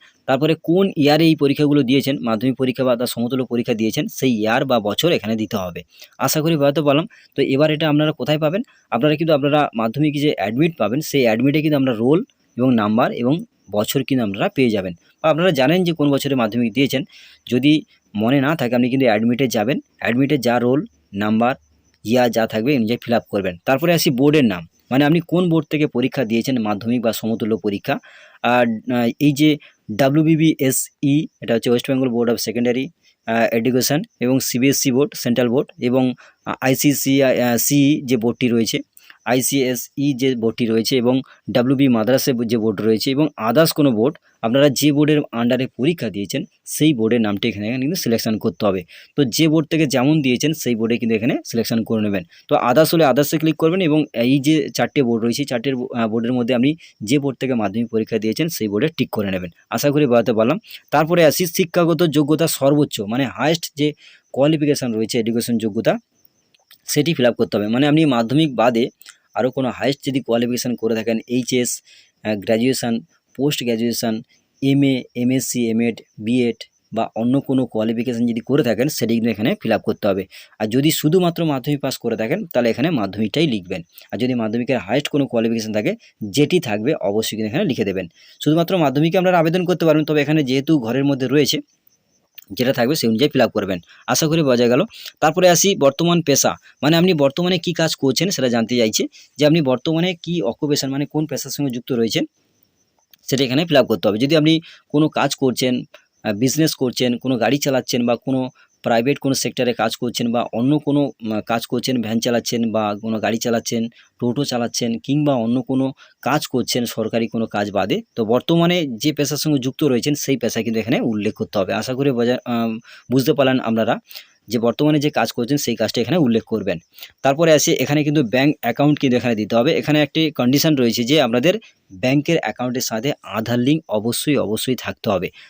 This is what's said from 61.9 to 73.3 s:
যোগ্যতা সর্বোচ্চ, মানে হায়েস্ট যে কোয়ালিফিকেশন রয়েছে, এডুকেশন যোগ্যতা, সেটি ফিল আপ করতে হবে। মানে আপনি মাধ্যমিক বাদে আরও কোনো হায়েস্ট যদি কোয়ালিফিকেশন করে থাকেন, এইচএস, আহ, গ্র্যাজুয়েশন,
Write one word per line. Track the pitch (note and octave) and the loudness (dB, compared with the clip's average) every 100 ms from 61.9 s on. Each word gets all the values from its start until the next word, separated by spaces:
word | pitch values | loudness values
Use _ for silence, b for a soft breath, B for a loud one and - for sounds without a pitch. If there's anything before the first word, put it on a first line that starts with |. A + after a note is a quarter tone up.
| D#3+ E3+ C#3+ | 2 2 2
যোগ্যতা | C#3+ D3+ E3 | 2 2 0
সর্বোচ্চ, | - C#3 D3+ C#3+ - | 2 2 4 2 -2
মানে | G2+ A#2+ | -4 -2
হায়েস্ট | B2+ - C#3 E3 - D3 | -4 -2 -2 -2 -4 -4
যে | D3+ D3 b b b | -4 -4 b b b
কোয়ালিফিকেশন | B2 C#3+ D#3+ D3 C#3 B2+ | 0 2 2 0 0 -2
রয়েছে, | A2 A2 B2 | -4 -2 -2
এডুকেশন | A2+ A#2 A2+ A#2 | -2 -2 -2 -2
যোগ্যতা, | A2+ G#2 B2 A3+ - _ _ _ _ _ _ _ - | -2 -2 0 -2 -6 _ _ _ _ _ _ _ -4
সেটি | D3 D3 | -2 0
ফিল | D#3+ B2 | 2 2
আপ | |
করতে | A2 A#2 G#2+ | 2 0 0
হবে। | G#2 | 0
মানে | A#2+ D3 | 2 4
আপনি | D#3 | 4
মাধ্যমিক | D#3 A#2+ A#2 C#3 D#3+ | 4 2 2 2 0
বাদে | A#2 A2 A2+ C3 - B B B | 2 2 2 -2 -6 B B B
আরও | G2+ B2 | -4 -4
কোনো | C#3 C3 | -2 -4
হায়েস্ট | F#2+ A#2 C#3+ | -2 -4 -2
যদি | C#3+ C3 | -4 -4
কোয়ালিফিকেশন | - A#2 A#2+ B2 B2 | 0 0 0 -2 -4
করে | A#2 A2+ | -4 -2
থাকেন, | A2+ A2 A2+ - | -2 -2 -4 -2
এইচএস, | B2 A#2+ B2+ B2 - b b b _ | -4 -2 -2 -2 -6 b b b _
আহ, | G#2+ | -6
গ্র্যাজুয়েশন, | G#2 F#2+ A2+ B2 B2 A#2+ A2+ - _ _ | -6 -2 0 2 0 -2 -4 -6 _ _